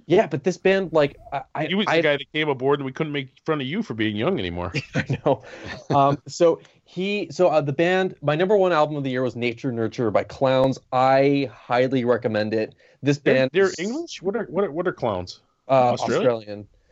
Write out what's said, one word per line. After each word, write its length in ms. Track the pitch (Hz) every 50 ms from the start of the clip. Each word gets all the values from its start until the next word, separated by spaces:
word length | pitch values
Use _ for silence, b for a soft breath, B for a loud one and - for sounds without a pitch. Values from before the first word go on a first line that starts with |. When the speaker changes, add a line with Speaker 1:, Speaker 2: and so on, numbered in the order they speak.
| b
Speaker 1:
Yeah, 200 | - 165 202 214
but 160 | 156 165 143 -
this 120 | 190 175
band, 380 | - - 190 190 196 196 160 165
like, 240 | 156 147 143 - - - -
I, 120 | - 139 - - _
I, 120 | 143 156
Speaker 2:
He 80 | 143 180
was 100 | 202 208
the 80 | 139 156
Speaker 1:
I 80 | 165
Speaker 2:
guy 160 | 160 151 143
that 160 | 139 139 - -
came 160 | 156 156 151
aboard 300 | 139 120 127 139 147 143
and 60 | 135
we 60 | 131 131
couldn't 200 | - 160 151 147
make 160 | 143 135 127 _ _ _
fun 160 | - 160 147
of 60 | 135
you 160 | 127 160 226 226
for 100 | - 120
being 240 | 110 110 110 104
young 220 | 104 113 175 196 139
anymore. 340 | 95 87 85 87 87 92 - 143 -
Speaker 1:
<laughs> 100 | - -
I 240 | 160 - - 135 - -
know. 160 | 156 - - B B B B B B B B - -
Um, 260 | 139 143 139 143 143 - -
so 360 | 143 - - 175 165 165 - b b b b _
he, 440 | _ - 175 185 196 208 208 185 -
so, 180 | 143 - 180 165
uh, 120 | 147 156
the 140 | 143 143 135
band, 400 | 165 170 175 185 185 190 185 185 - -
my 120 | 143 151
number 220 | 156 185 185 220
one 160 | 202 185 180 170
album 240 | 151 151 147 151
of 80 | 143 135
the 60 | 135
year 120 | 127 127 131
was 140 | 123 110
Nature 340 | 120 117 120 117 117 - 139 117
Nurture 380 | 117 113 107 - - 123 107
by 140 | 95 101 98
Clowns. 540 | - - - 139 131 131 131 131 135 131 - - _
I 600 | - 127 131 131 135 135 139 143 143 139 139 117 -
highly 540 | - - - 123 123 127 131 135 131 117
recommend 480 | 120 123 113 117 120 107 104 107 107 110
it. 200 | 110 107 - b b b b b b -
This 160 | 139 143 143
Speaker 2:
They're, 160 | - 143 131
Speaker 1:
band 160 | 131 131 131 147
Speaker 2:
they're 120 | 185 196
Speaker 1:
is 120 | 185 143 -
Speaker 2:
English? 440 | 175 214 240 320 339 - - - 165
What 120 | 185 202
are, 100 | 240 196
what 200 | - 147 185 202
are, 60 | 165 139
what 160 | 165 180 185
are 40 | -
Clowns? 460 | - 139 117 101 90 90 - - - _ _ _ _ _ -
Speaker 1:
Uh, 240 | 135 135 127 123 120
Speaker 2:
Australian? 340 | - 117 113 117 160 - 127
Speaker 1:
Australian. 380 | 117 113 107 104 101 104 104 - _ _ _ _